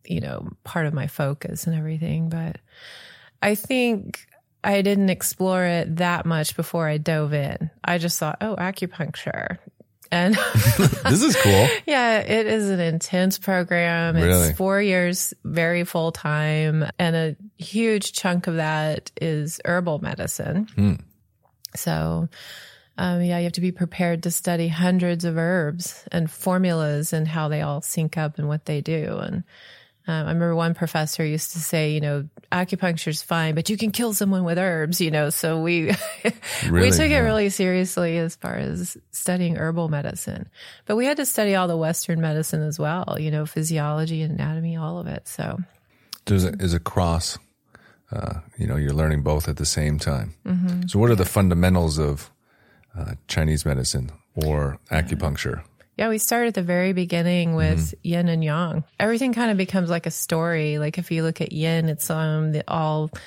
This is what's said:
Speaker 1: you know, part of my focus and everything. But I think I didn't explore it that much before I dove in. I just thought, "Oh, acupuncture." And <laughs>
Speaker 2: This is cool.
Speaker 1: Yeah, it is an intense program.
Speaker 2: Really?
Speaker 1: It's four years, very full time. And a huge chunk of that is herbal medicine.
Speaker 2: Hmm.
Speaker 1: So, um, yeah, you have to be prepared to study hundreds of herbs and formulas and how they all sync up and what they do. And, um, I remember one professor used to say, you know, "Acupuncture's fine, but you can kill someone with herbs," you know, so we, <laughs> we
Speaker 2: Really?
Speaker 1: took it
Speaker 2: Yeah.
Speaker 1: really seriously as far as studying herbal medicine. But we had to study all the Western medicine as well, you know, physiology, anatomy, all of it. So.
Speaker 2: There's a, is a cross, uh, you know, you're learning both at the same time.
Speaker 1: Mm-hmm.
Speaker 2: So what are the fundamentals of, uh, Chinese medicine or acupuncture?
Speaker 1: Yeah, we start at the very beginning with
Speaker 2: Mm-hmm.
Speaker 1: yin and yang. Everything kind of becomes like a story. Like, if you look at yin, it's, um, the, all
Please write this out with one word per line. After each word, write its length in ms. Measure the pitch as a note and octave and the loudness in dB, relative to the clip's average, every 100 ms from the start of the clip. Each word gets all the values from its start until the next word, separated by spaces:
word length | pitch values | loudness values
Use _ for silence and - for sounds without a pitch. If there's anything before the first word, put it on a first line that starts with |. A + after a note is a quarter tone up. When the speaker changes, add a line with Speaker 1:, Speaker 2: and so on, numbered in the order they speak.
| - | -8
Speaker 1:
you 140 | F3 | -6
know, 300 | C#2+ A#1+ - - - | -6 -8 -10 -14 -8
part 220 | F3 D3+ | -4 -2
of 60 | |
my 140 | D3+ D3 | -2 -4
focus 600 | - C#3 C#3+ - D#3+ - | -4 -4 -4 -6 -6 -4
and 80 | D#3+ | -2
everything. 520 | D#3 D#3+ E3 D#3+ E3 | -2 -4 -2 -2 -2
But 300 | E3 E3 - _ - - - - - - _ | -4 -6 -8 _ -20 -20 -20 -20 -20 -20 _
I 140 | G3+ G#3 | 0 0
think 720 | - C4 B3 G#3+ - - - _ _ _ | 0 0 2 0 -4 -12 -16 _ _ _
I 200 | G3+ G3+ | 0 2
didn't 280 | G3 G3+ G3 | 4 4 4
explore 540 | F3+ - - F#3 F#3 | 2 -2 -2 0 2
it 320 | F3+ E3+ D#3+ D#3+ | 2 0 0 0
that 280 | F3 F3 E3 | 0 0 0
much 320 | E3 D3+ - | 0 0 -4
before 280 | E3 E3+ D#3+ | -4 -2 0
I 80 | D3+ | 0
dove 360 | D3+ D#3 D3+ | 0 0 0
in. 360 | D3 C#3 - D#3+ - | 0 -2 -4 -8 -6
I 160 | - F3 | -2 0
just 220 | E3+ - | 0 -2
thought, 200 | D#3 D3+ | -4 -4
"Oh, 160 | G#3+ G3+ | -6 -4
acupuncture." 1000 | F3+ G3 F3+ - D3 - - - - F3+ - - _ _ - | -4 -4 -8 -6 -8 -8 -8 -6 -6 -8 -14 -20 _ _ -2
And 260 | F3 F3+ G#3 | 2 4 2
<laughs> 420 | - A2 A2+ - F#3 - - | 2 4 4 6 4 4 4
Speaker 2:
This 120 | D#3+ | 4
is 140 | D4 B3 | 6 6
cool. 320 | C5 F#2+ - A4+ - | 8 8 6 4 2
Speaker 1:
Yeah, 340 | C#4+ A#3+ A3 | 2 4 4
it 280 | - A3 G#3+ | 2 2 2
is 220 | A3 G3+ | 2 2
an 100 | F#3+ | 2
intense 580 | E3+ E3 - F3+ F#3 - | 2 0 0 2 2 2
program. 800 | - F#3 F3 F3 E3+ E3+ E3 E3 | 0 0 2 2 2 2 2 4
Speaker 2:
Really? 320 | F2 F2+ E2+ | 6 6 4
Speaker 1:
It's 80 | D#2 | 2
four 240 | F#3+ G3 | 0 2
years, 520 | G3+ F#3 F3+ F3+ - - | 4 2 2 0 -4 -6
very 400 | - D#3+ E3 F3 | -6 0 2 0
full 300 | F3 E3+ E3 | 0 0 -2
time. 720 | D#3+ D3+ D3+ D3+ D#3 D#3 D#3 D3+ - | -2 -2 0 0 0 2 0 0 0
And 180 | F3 E3 | 0 2
a 200 | D#3+ D3+ G#3 - | -2 -4 -12 -16
huge 520 | E3 G#3 A3+ G#3+ - | -6 0 2 0 -2
chunk 340 | - F#3+ F3 F3 | -4 -2 0 0
of 80 | E3 | -2
that 560 | D#3 D#3 D#3 D3+ - - | 0 0 -2 -4 -8 -6
is 380 | E3 D3+ D3+ - - | -2 -2 -4 -6 -2
herbal 340 | F3 F3 D3 | -2 0 -2
medicine. 680 | - - - - - E3+ A3 - | -4 -6 -6 -6 -4 -2 -2 0
Speaker 2:
Hmm. 180 | G2+ - - _ _ _ _ _ - - | 2 0 -6 _ _ _ _ _ -16 -8
Speaker 1:
So, 540 | - D#3 D#3+ E3 E3 - - - - - _ - | -2 0 0 0 -2 -6 -20 -20 -20 -20 _ -4
um, 240 | F3+ F3 | -2 0
yeah, 160 | F3 F3 | 0 0
you 60 | |
have 100 | F3 | -2
to 80 | E3+ | -2
be 100 | F3+ | -2
prepared 520 | F3+ F3 - F3 E3+ | -2 -4 0 0 0
to 80 | E3+ | -2
study 360 | E3+ - E3+ E3+ | -4 0 0 0
hundreds 580 | D#3+ F3+ F3+ F3+ E3+ F3 | 2 2 4 2 0 0
of 120 | E3 | 0
herbs 640 | E3 F#3 D3+ E3+ F3+ - - | 0 2 0 -4 -8 -12 -6
and 180 | E3+ D#3+ | -2 -2
formulas 840 | - F#3 F#3 F#3 E3 D3+ D3 D#3+ | -2 0 2 2 2 0 -2 -2
and 140 | D#3+ D#3 | -2 -2
how 200 | E3 D3+ | -2 -2
they 120 | D3+ | -2
all 200 | D3+ C#3+ | -2 -4
sync 360 | - - D#3 E3 | -4 -2 -2 -2
up 220 | D3+ D3+ | -4 -2
and 80 | D3 | -4
what 180 | D3+ - | -4 -4
they 160 | D3+ | -4
do. 360 | C#3+ D#3+ - - | -2 -4 -2 -6
And, 260 | - - - - - - - _ - | -6 -6 -8 -14 -20 -20 -20 _ -6
um, 60 | D#3+ | -4
I 40 | D#3 | -2
remember 240 | E3 E3+ E3 | 0 0 2
one 180 | E3 | 0
professor 500 | E3+ E3 E3 D#3 - D#3+ | 0 -2 0 -2 -2 -2
used 260 | D#3 - | -2 -4
to 80 | E3+ | -6
say, 320 | D#3 E3 D3+ | -2 0 0
you 80 | D3+ | 0
know, 280 | D3 C#3+ C#3+ - - | -2 -2 -4 -10 -4
"Acupuncture's 720 | F3+ F3+ F#3+ F#3 E3 - D#3 | -2 -2 -2 -2 -2 -4 -6
fine, 340 | - E3+ D#3+ D#3 | -2 0 0 0
but 140 | E3 | -2
you 60 | G#3 | -2
can 160 | A3 | -2
kill 220 | G#3 A#3+ | -2 -2
someone 320 | G3+ G3+ F#3+ F3 | 0 0 2 2
with 120 | E3+ | 0
herbs," 440 | F#3+ E3 D#3 F3 | 0 0 0 0
you 100 | E3+ | 0
know, 180 | D3+ D3 | 2 0
so 300 | - D#3+ D#3+ | 0 0 0
we, 300 | E3 F3 D#3+ G3 - | 2 2 2 0 -4
<laughs> 140 | - | -4
we 460 | G#3+ - - - - | -4 -4 -6 -6 0
Speaker 2:
Really? 220 | E2+ F#2+ | 4 6
Speaker 1:
took 160 | F2+ - | 6 4
it 20 | |
Speaker 2:
Yeah. 80 | - | 4
Speaker 1:
really 300 | A#3 G#3+ G3+ | 4 2 2
seriously 680 | G3 F#3 F#3 F#3 - E3+ E3+ | 2 2 2 0 0 0 0
as 200 | E3 - | -2 -4
far 180 | - - | -6 -4
as 400 | - E3 F3+ - _ | -4 -4 -6 -10 _
studying 460 | - - F3+ F3 D#3+ | -8 -2 0 0 0
herbal 320 | D#3+ E3 E3 | -2 -2 -2
medicine. 580 | D3 C#3+ - - - - - - - - | -2 -4 -8 -8 -10 -10 -16 -20 -12 -4
But 100 | G#3+ | 0
we 100 | B3+ | 0
had 120 | D4 | 0
to 80 | C4+ | -2
study 300 | - G#3 G3 | 0 2 4
all 120 | F3+ | 2
the 80 | E3 | 0
Western 440 | D#3+ E3+ - E3 | 0 -2 -2 0
medicine 400 | D#3+ D#3 D#3 D#3 | 0 0 -2 -2
as 180 | D3+ D3+ | -2 -2
well, 380 | D3+ F3 - - | -2 -2 -4 -4
you 120 | D#3 | -2
know, 140 | D3+ D3+ | -2 -2
physiology, 760 | - D#3 D#3+ D3 D3+ D#3+ D#3+ | -2 -2 0 0 -2 -2 -2
anatomy, 560 | D#3 - C#3+ D#3+ E3 E3 | -2 -2 -2 -2 -4 -4
all 200 | D#3 F3 | -6 -6
of 100 | E3+ | -8
it. 200 | - - | -10 -10
So. 320 | - - - F3 _ _ _ _ - - | -8 -6 -6 -10 _ _ _ _ -10 0
Speaker 2:
There's 200 | G2 F#2 | 2 2
a, 80 | - | 0
is 140 | F#2 | 0
a 60 | E2+ | 0
cross, 580 | - - F2 E2 - - _ _ _ - _ _ - | -2 0 0 0 -2 -8 _ _ _ -20 _ _ -12
uh, 240 | - - - - - | -8 -6 -8 -10 -6
you 80 | - | -2
know, 120 | D2 | 0
you're 160 | C#2+ | 0
learning 300 | D2 D#2 D2+ | 2 2 2
both 260 | C#2+ D2+ D#2+ | 2 0 0
at 80 | C#2+ | -2
the 80 | D2+ | -2
same 340 | - D2 D2 | 0 0 0
time. 360 | D#2+ C#2 G#1 - - | 0 -2 -4 -8 -4
Speaker 1:
Mm-hmm. 420 | F3+ F3+ F3+ - | 0 0 0 0
Speaker 2:
So 120 | G2+ | 4
what 100 | A#2 | 6
are 60 | A2+ | 6
the 100 | F2+ | 4
fundamentals 720 | - F#2+ F2 F2+ F#2 E2 D2+ | 4 4 6 6 6 4 2
of, 320 | D2 C#2 - _ _ _ _ _ _ F#2 | 0 -2 -6 _ _ _ _ _ _ -10
uh, 160 | D2 - - | -8 -8 -6
Chinese 380 | - D#2 D#2 D2+ | 0 2 2 2
medicine 460 | C2 B1+ C#2+ B1+ D#2 _ - | 0 0 -2 -4 -8 _ -2
or 440 | D2+ D2+ C#2+ C#2 - | 0 0 0 -4 -4
acupuncture? 760 | E2+ D#2 C#2+ D2 C#2 - - - _ _ - | -2 0 -2 -2 -2 -4 -6 -10 _ _ -4
Speaker 1:
Yeah, 120 | A3 | -2
we 80 | A3 | 0
start 280 | - A#3 A#3+ | 0 2 0
at 60 | |
the 80 | G3+ | 0
very 320 | F3 F3+ F#3 | 0 2 2
beginning 640 | F#3 F3 E3+ E3+ F3+ E3+ D#3+ | 0 0 0 2 2 2 2
with 240 | D#3+ D#3+ | 2 2
Speaker 2:
Mm-hmm. 200 | D#3+ - | 0 -4
Speaker 1:
yin 240 | - E3+ F3 | -4 0 2
and 140 | E3 | 2
yang. 400 | D#3 D3+ F3 D#3 - - | 0 0 -2 -2 -6 -2
Everything 340 | G#3 A#3 C4 | 0 2 0
kind 160 | A3+ A#3+ | 0 0
of 60 | G3 | 0
becomes 320 | F#3 F#3+ E3+ | 0 0 0
like 160 | E3+ E3+ | 0 -2
a 60 | |
story. 640 | - - D#3+ E3+ E3 D3+ D3+ | -6 -2 0 0 0 0 0
Like, 200 | D3+ D#3+ | -2 -4
if 100 | F3 | -4
you 120 | E3 | -2
look 180 | D#3+ D#3+ | 0 -2
at 100 | E3 | -4
yin, 360 | D#3 D#3+ E3 E3 | -2 0 2 0
it's, 200 | D3+ - | -2 -2
um, 400 | D#3+ D#3 D#3 D#3 | -2 0 0 0
the, 120 | D3+ - | -2 -2
all 420 | E3 D#3 D#3 D#3 - | -2 0 0 -2 -6